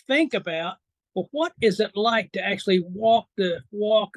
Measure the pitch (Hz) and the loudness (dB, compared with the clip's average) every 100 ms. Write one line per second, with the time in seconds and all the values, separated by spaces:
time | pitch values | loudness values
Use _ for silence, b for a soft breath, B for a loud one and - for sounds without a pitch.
0 | - 285 320 202 165 160 170 - _ _ | -2 0 0 -2 -4 -6 -6 -10 _ _
1 | _ 185 - 285 339 - 226 185 185 202 | _ -8 -6 -4 -4 0 0 2 -2 -2
2 | 226 226 143 190 196 202 196 185 175 190 | 0 0 -2 -6 -4 -4 2 0 0 0
3 | 226 226 - - 180 165 - 208 214 214 | 2 2 0 -4 -4 -4 -8 -4 2 2
4 | 202 | 2